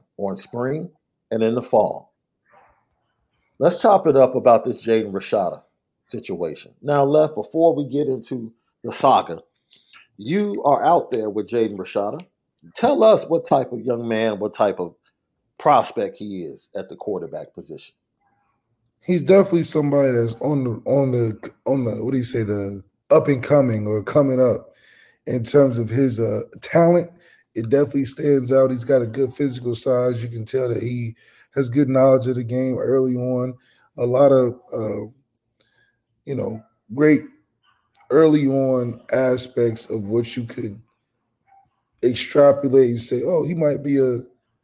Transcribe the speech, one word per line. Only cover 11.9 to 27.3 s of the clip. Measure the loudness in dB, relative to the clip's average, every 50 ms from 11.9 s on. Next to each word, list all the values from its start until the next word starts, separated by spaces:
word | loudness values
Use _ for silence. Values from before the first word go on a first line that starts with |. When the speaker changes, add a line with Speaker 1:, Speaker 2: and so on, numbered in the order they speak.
| -4 -4 -4 -4 -6 -10 -14 _ _ _ _ _ _ _ _ -18 -8
Speaker 1:
Tell | -2 0 0 2 4 4
us | 4 4 4 2
what | -2 -4 -2 0
type | 0 0 0 0 -2 -8
of | -8
young | -4 -4 -4 -4 -2
man, | -4 -2 0 0 -2 -2 -4
what | -6 -6 -2
type | 0 0 0 0 -2
of | -8 -10 _ _ _ _ _ _ _ _ _ _ _ _ _
prospect | -2 2 4 4 4 2 0 -4 -6 -6 -6 -8
he | -12 -12 -12 -10 -10 -10
is | -12 -14 -18 -20 _ -12
at | -12 -12
the | -12 -14
quarterback | -12 -8 -6 -6 -6 -8 -10 -12 -12 -14 -14 -18
position. | -20 -18 -18 -18 -18 -18 -20 _ _ _ _ _ _ _ _ _ _ _ _ _ _ _ _ _ _ _ _ _ _ -4
Speaker 2:
He's | -2 -2 0
definitely | 4 4 4 4 4 4 2 0 0
somebody | 0 0 0 0 2 2 2 2 2
that's | 2 0 0 -2 -4
on | -4 -4 -2 -2 -2 -2
the, | -4 -6 -6 -2
on | 0 0 2 2 0
the, | 0 0 -2 -2 -4 -8 -14 -18 _ _ -4
on | -2 -2 0 -2
the, | -4 -4 -4 -4
what | -2
do | -2
you | -2 -2
say, | -2 -4 -4 -2
the | -2 -4 -4 -4 -6 -10 -12 -16 _ _ _ _ 4
up | 4 4 4
and | 2 -2 -2 0
coming | 2 2 4 4 2 0 -2 -2
or | -2 -4 -4
coming | -4 0 2 2 2 2 2 2
up | 2 2 2 0 -6 -14 _ _ _ _ _ _ _ _ _ _ -8
in | -6 -6 -4 -2
terms | 2 4 4 4 4 2
of | -2 -4 -2
his, | 0 0 0 0 0 -2
uh, | -2 -2 -4 -6 -8 -10 -12 -12
talent. | -8 0 2 4 4 6 4 2 0 -2 -12 _ _ _